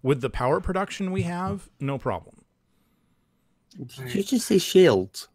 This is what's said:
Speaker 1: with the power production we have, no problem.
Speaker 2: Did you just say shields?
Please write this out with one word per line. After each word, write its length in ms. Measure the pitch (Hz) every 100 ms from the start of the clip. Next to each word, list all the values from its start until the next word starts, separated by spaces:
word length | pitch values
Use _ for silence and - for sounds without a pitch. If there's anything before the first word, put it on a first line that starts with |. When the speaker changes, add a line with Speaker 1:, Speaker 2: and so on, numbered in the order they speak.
Speaker 1:
with 180 | 131 147
the 80 | 131
power 300 | - 127 170
production 520 | 180 185 196 - 185
we 100 | 190
have, 460 | 170 175 190 196 - _
no 180 | 139 135
problem. 460 | 131 90 - - _ _ _ _ _ _ _ _ _ _ _ _ _ 170
Speaker 2:
Did 360 | 127 - 127 196
you 80 |
just 240 | 196 247 -
say 100 | 196
shields? 720 | - 185 175 101 95 - -